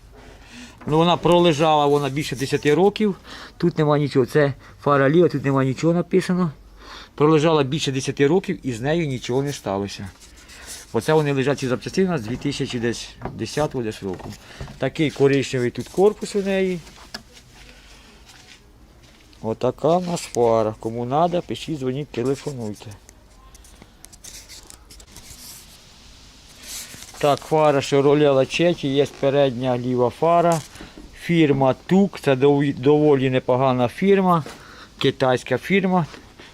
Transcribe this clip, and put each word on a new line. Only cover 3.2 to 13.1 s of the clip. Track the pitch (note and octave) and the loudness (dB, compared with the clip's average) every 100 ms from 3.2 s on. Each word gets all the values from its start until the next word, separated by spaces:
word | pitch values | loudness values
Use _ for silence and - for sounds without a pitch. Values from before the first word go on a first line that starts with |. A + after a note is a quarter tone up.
| - - - - | -12 -20 -18 -4
Тут | E3+ D#3+ | -2 0
нема | D3+ D3 | 0 2
нічого, | C#3+ C#3 A#2+ | 0 0 2
це | D3+ C#3 - - - | 2 0 -2 -14 -6
фара | D3 C#3+ C3+ | 0 2 4
ліва, | E3+ D#3+ | 4 4
тут | C#3 C3+ | 2 0
нема | C3+ | 0
нічого | C3 A#2+ E3 | 0 0 0
написано. | F3 E3 F#3 F3+ F3+ E3+ - - - - - - - | 0 0 0 0 0 -2 -6 -16 -20 -20 -20 -12 0
Пролежала | D3+ D#3 E3 D#3 | 4 4 4 2
більше | C3 C#3 C#3+ | 0 -2 -4
десяти | C3 C#3 C3+ C#3+ | -4 -4 0 2
років | F#3 - G2+ C3 | 2 -2 -6 -8
і | |
з | A2 | -6
нею | C3+ E3+ D3+ | -4 -2 -2
нічого | B2 - B2+ | -6 -4 -4
не | C#3+ | -4
сталося. | C3+ G#2+ G2 G2+ - G2 - - - - - - - - | -6 -6 -4 -6 -10 -14 -16 -20 -20 -20 -20 -18 -18 -8
Оце | D#3 D3+ | -4 0
вони | D#3 D3 | 2 2
лежать, | C3+ C3 C3+ | 0 -2 -2
ці | C3 | -2
запчастини, | A#2+ A#2+ F#3+ F#3+ | -4 -4 -2 -2
у | |
нас | D#3 | -2
дві | G#2+ B2+ | -6 -6
тисячі | C#3+ C3+ C3 B2 | -6 -6 -6 -4
десь, | A#2 A2 - | -4 -4 -10